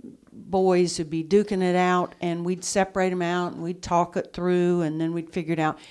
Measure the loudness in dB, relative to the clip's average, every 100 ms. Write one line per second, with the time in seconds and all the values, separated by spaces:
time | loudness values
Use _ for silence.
0 | -20 -20 -20 -20 -4 2 4 4 2 0
1 | -4 -4 2 2 4 0 2 2 2 2
2 | 0 -4 -6 -4 -4 -4 -2 0 0 0
3 | 0 0 -2 -2 -4 -6 -8 -8 0 0
4 | 2 -2 -6 -4 0 2 2 2 0 -2
5 | -2 -4 -6 -6 -4 -2 -2 -4 -12